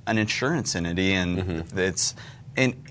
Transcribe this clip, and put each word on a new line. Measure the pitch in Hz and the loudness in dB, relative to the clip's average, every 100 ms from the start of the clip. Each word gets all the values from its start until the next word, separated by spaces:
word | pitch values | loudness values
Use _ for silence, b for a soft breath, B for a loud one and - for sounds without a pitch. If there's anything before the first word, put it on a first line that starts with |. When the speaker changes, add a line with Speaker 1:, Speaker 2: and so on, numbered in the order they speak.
| - | 0
Speaker 1:
an | 110 | 2
insurance | 107 - 131 165 - | 2 0 0 0 0
entity, | 90 85 85 95 | -2 0 2 4
and | 95 90 90 | 4 2 0
Speaker 2:
Mm-hmm. | 92 80 85 95 | 0 -4 -4 0
Speaker 1:
it's, | 92 87 - - B B - - | 0 0 -4 -4 B B -6 0
and, | 131 123 - | 0 0 -10